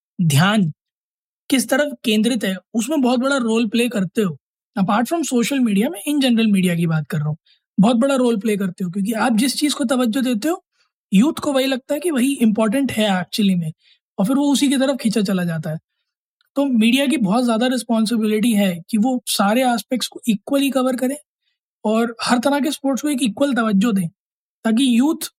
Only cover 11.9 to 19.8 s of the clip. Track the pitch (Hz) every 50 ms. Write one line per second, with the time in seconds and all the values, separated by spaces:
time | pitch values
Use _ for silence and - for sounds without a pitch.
11.9 | 285 302 - 359 294 247 247 277 277 269 240 220 202 226 220 214 214 277 277 247
12.9 | - 220 214 208 190 180 175 - - - 202 196 185 175 165 156 - - _ _
13.9 | _ _ _ _ _ - 190 214 269 277 294 285 277 - 285 262 285 247 269 285
14.9 | 269 254 - 220 202 226 196 214 190 180 175 175 165 160 156 160 156 165 - _
15.9 | _ _ _ _ _ _ _ _ _ _ _ _ _ 277 285 277 247 220 214 233
16.9 | 254 277 285 262 311 277 214 175 208 254 254 233 226 220 247 254 262 240 - -
17.9 | 233 220 220 208 240 214 220 214 214 214 202 240 214 202 202 190 170 170 - -
18.9 | - 208 214 262 254 240 - - - - 202 202 220 254 262 247 240 208